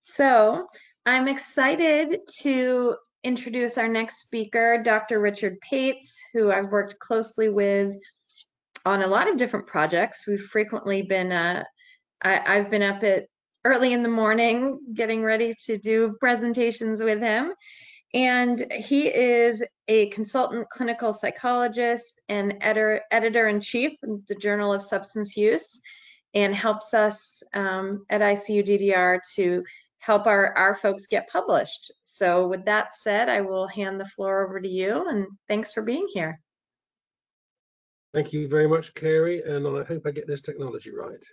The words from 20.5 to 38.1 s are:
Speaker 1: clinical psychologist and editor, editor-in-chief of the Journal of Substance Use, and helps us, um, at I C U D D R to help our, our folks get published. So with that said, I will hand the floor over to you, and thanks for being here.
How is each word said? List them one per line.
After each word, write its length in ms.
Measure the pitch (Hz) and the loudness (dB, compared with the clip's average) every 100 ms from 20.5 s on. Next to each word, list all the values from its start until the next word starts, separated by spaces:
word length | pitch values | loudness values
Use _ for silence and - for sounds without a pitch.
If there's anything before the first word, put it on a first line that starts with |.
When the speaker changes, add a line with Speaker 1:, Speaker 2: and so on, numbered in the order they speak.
| 233 220 | -4 -8
Speaker 1:
clinical 440 | - 233 233 233 | -6 -4 -2 -4
psychologist 1080 | 208 - - 247 247 240 226 240 233 - - - | -2 -6 -4 -2 0 0 0 0 -2 -6 -18 -6
and 280 | 208 202 196 | -2 -2 -2
editor, 420 | 214 214 214 214 - | 0 2 2 0 0
editor-in-chief 840 | 226 226 233 220 208 202 240 285 294 | 0 2 2 2 0 -2 -2 -2 -4
of 240 | 220 208 202 | -10 -10 -8
the 80 | |
Journal 380 | 202 202 208 202 | -6 -2 0 0
of 100 | 196 | -2
Substance 540 | 196 196 202 220 202 - | -2 -6 -6 -8 -8 0
Use, 440 | 208 311 - - - - - _ _ | 2 2 -4 -20 -20 -20 -20 _ _
and 180 | 208 202 | 0 0
helps 380 | 202 220 214 - | 0 -2 -2 0
us, 500 | 220 214 202 - - - | 2 2 0 -14 -18 -10
um, 500 | 202 196 190 196 202 - | -6 -4 -4 -4 -8 -4
at 100 | 208 | 2
I 140 | 208 | 2
C 200 | 202 202 | 2 0
U 100 | 208 | 0
D 140 | 196 202 | 2 2
D 160 | 196 | 4
R 260 | 185 180 180 - - | 4 4 2 -2 0
to 260 | 180 180 180 - _ _ | 0 0 -4 -18 _ _
help 260 | - 208 214 | 2 4 6
our, 260 | 202 196 - | 4 4 4
our 180 | 190 | 2
folks 320 | 208 208 196 - | 2 -2 -2 -2
get 220 | 196 - | -4 -2
published. 640 | - 392 165 110 - - _ | -6 2 0 0 -10 -16 _
So 460 | - - 185 175 180 | -20 -2 2 2 2
with 160 | 190 | -2
that 280 | 196 208 - | 0 0 -2
said, 360 | - 220 202 247 | -6 -2 0 0
I 140 | 202 | 0
will 260 | 196 190 185 | -2 -4 -4
hand 320 | 190 196 190 | -6 -6 -6
the 40 | |
floor 400 | 196 - 196 196 | -10 -6 -2 -2
over 160 | 190 190 | -2 -6
to 80 | 190 | -6
you, 400 | 185 185 254 359 | -4 -2 -2 -2
and 200 | 220 190 196 - | -4 -4 -10 -6
thanks 260 | 214 226 | -4 -4
for 100 | - | -6
being 260 | 214 277 392 | -4 -4 -4
here. 280 | 185 160 160 _ _ _ _ _ _ _ _ _ _ _ _ _ _ _ _ _ | -4 -6 -8 _ _ _ _ _ _ _ _ _ _ _ _ _ _ _ _ _